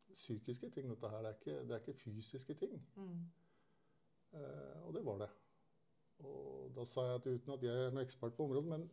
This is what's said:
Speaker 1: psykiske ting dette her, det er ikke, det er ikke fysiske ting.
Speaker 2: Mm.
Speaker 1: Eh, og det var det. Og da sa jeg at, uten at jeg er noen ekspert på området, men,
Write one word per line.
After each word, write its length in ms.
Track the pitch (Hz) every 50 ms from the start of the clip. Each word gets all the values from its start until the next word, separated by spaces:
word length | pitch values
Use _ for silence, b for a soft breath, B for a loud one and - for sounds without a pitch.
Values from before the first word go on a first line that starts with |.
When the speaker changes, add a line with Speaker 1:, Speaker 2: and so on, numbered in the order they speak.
| - -
Speaker 1:
psykiske 600 | - - - - 113 107 - 123 120 123 226 240 -
ting 140 | - 135 123
dette 160 | 110 107 117 107 107
her, 100 | 110 110
det 80 | 110
er 60 | 107 -
ikke, 200 | - 147 147 139 127 120
det 80 | 120
er 80 | 110 -
ikke 140 | 143 135 -
fysiske 560 | - 117 104 110 107 - - 131 127 - 151 -
ting. 220 | - 269 262 - - - -
Speaker 2:
Mm. 240 | 196 196 185 175 170 170 170 b b b b b b b b b b b b b b b b b _ - - -
Speaker 1:
Eh, 480 | 151 139 135 139 147 139 135 143 160 170
og 120 | - 156
det 80 | 233 202
var 140 | 123 101 98 104
det. 60 | - - b b b b b b b b b _ _ _ _ _ _ - -
Og 520 | 147 135 139 139 139 139 135 135 131 131 123
da 80 | 123 120
sa 200 | 120 - 131 127
jeg 140 | 123 123 123
at, 80 | - 135
uten 240 | 127 120 - 143 139
at 80 | 127 123
jeg 200 | 120 120 127 131
er 80 | 123 131
noen 80 | 135 127
ekspert 300 | 131 - - 117 117 120
på 80 | - 156
området, 220 | 139 131 139 156 170
men, 200 | 160 156 165 165